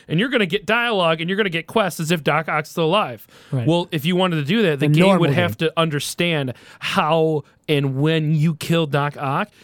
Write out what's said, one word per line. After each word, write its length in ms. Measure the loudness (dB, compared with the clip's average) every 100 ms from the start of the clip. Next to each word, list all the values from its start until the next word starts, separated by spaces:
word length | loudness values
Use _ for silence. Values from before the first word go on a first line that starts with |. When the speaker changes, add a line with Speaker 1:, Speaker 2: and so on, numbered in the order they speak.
| -4
Speaker 1:
and 120 | -2
you're 80 | 0
gonna 160 | 0
get 220 | 0 -2 -2
dialogue 560 | 0 0 0 2 0
and 80 | -2
you're 80 | -2
gonna 100 | -2
get 180 | -2 -2
quests 340 | 0 0 -2
as 100 | -2
if 120 | 0
Doc 280 | 0 -2 0
Ock's 180 | -4 -4
still 160 | -2
alive. 420 | 0 0 -2 -8 -18 -20 -6
Speaker 2:
Right. 160 | -4 0
Speaker 1:
Well, 220 | 0 0
if 120 | -4
you 100 | -2
wanted 220 | 0 0 0
to 80 |
do 160 | 0 0
that, 140 | 2 0
the 80 | 2
Speaker 2:
A 40 |
Speaker 1:
game 140 | 4 6 4
would 100 | 4
Speaker 2:
normal 20 |
Speaker 1:
have 240 | 2 0 0
Speaker 2:
game. 120 | -2
Speaker 1:
to 120 | 0
understand 720 | -2 -2 -6 -4 -2 -2 -4 -8 -16 -12
how 640 | -6 -2 0 2 2 0 -6 _ -2
and 260 | 0 0 0
when 340 | 2 2 2
you 200 | 2 2
kill 320 | 0 -2 0 0
Doc 320 | 0 -2 -4
Ock 320 | -4 -4 -4 _